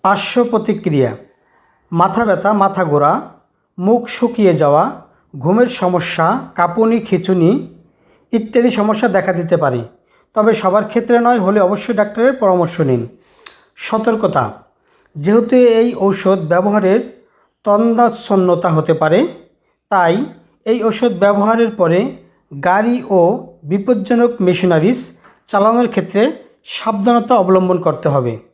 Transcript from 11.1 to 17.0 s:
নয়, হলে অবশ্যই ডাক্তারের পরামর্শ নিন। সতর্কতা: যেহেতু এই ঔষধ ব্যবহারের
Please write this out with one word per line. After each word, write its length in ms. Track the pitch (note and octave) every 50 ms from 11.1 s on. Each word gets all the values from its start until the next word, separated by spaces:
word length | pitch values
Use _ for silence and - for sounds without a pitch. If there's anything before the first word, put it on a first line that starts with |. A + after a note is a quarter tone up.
| A#3+ A#3
নয়, 200 | A#3 A#3+ B3 A#3
হলে 200 | F#3 F#3 G#3 G#3
অবশ্যই 400 | F#3+ F3+ G#3 G#3 - - A#3 G3
ডাক্তারের 380 | G#3 G#3 - A3+ A#3 C4 C4+ C4
পরামর্শ 420 | A3 G3 F#3 F3+ E3+ E3 E3+ -
নিন। 260 | D#3 C3+ B2+ A#2+ A2+ B2 - _ _ _ _ _ _ - - - _ _ _ -
সতর্কতা: 840 | - - - A3 A3 A#3 A3 A3 G#3+ F3+ - C#3+ A#2+ G#2+ G#2+ - _ _ _ _ _ _ _ _ _ _ _
যেহেতু 400 | D3+ C#3+ F3+ G#3 A#3 A#3 A#3 C4 B3+ B3 A#3+ A3+ A3+
এই 140 | A#3 A#3+ - -
ঔষধ 500 | F#3+ G3 F#3+ F#3+ - F#3+ G3 F#3+ E3 D3+
ব্যবহারের 720 | E3+ F3+ F#3+ G#3 G3+ G#3 G3 F#3 G3 B3